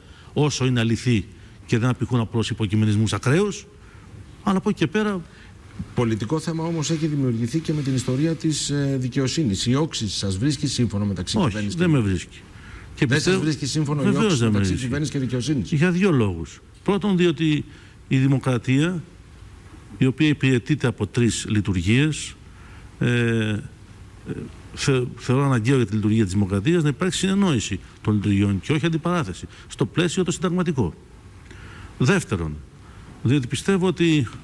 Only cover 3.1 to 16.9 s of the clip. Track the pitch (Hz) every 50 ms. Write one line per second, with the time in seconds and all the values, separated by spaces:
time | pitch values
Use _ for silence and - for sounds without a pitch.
3.1 | 107 95 - 123 139 180 208 202 - - - - - - - - - - - -
4.1 | - - - - - - - 208 190 190 - 208 196 - 165 143 - 214 214 214
5.1 | 202 175 165 - - - - - - - - - - - - - - - 120 113
6.1 | 110 101 - 107 160 156 - 170 160 160 160 170 170 160 143 - 165 151 160 156
7.1 | 147 143 135 127 117 113 120 117 147 160 156 - 156 151 139 135 131 123 - 131
8.1 | 127 131 151 165 160 - - 160 147 - - - 147 143 139 139 135 131 127 123
9.1 | - 143 135 131 - 165 156 110 95 95 - 120 127 139 165 160 - - 113 95
10.1 | - - 98 98 95 95 123 151 139 - 151 131 - - 120 98 95 101 104 101
11.1 | 98 85 92 - - 214 180 117 95 107 101 104 185 165 175 175 151 131 107 98
12.1 | 92 82 - - - - - - - - - - - - - - - - 151 113
13.1 | 139 151 - 175 190 185 151 156 143 - 147 127 - 156 151 - 156 147 - 202
14.1 | 202 - 226 208 165 117 117 113 104 101 98 92 87 - 127 120 131 147 156 -
15.1 | - 139 131 113 127 123 113 139 156 127 87 - 165 139 170 185 170 180 202 196
16.1 | 156 127 107 98 87 82 78 - - - - - - - - -